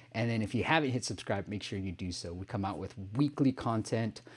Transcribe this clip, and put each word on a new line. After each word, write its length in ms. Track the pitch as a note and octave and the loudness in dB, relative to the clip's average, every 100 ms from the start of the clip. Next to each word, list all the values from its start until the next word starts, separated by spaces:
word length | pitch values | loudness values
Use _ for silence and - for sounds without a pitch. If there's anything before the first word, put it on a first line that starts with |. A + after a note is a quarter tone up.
| - | -8
And 180 | - A#2 | 0 2
then 120 | A#2 | 2
if 120 | G#2+ | 2
you 120 | A#2+ - | 2 4
haven't 240 | D#3+ C#3+ | 4 4
hit 160 | C3 - | 0 -2
subscribe, 420 | F2+ - G2+ F#2 | -4 -2 -2 -2
make 160 | G#2 | -4
sure 160 | - G2+ | -4 -4
you 140 | G2 | -4
do 180 | F2 F#2 | -4 -4
so. 220 | F2 F2 | -4 -6
We 120 | F2 F#2+ | -8 -4
come 200 | G2+ G2 | -2 -2
out 120 | G2+ | -2
with 160 | F#2 - F#2+ A2 | -6 -8 -4 2
weekly 380 | D3 - C3+ | 2 4 4
content 680 | B2+ B2 A2+ G#2+ A2+ A2+ - - | 4 2 0 2 0 0 -2 -12